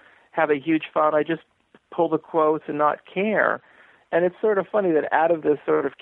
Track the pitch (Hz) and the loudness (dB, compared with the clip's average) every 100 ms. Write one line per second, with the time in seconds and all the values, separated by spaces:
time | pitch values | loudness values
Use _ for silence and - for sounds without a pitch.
0 | - _ _ - 156 147 147 160 - 156 | -20 _ _ -4 0 0 0 -2 -2 0
1 | 156 151 151 160 - _ _ - _ - | 0 0 -2 -6 -8 _ _ -20 _ -4
2 | 160 156 - 165 156 156 - 147 147 - | -2 -2 -2 0 0 0 -4 0 0 0
3 | - 180 214 185 107 113 - - - _ | -8 -6 -2 2 0 0 -8 -20 -20 _
4 | _ 165 175 175 220 196 180 214 190 156 | _ 0 0 0 0 0 -2 -2 0 0
5 | - 135 165 170 151 147 - 156 139 - | 0 0 2 0 0 -2 0 -2 -2 -8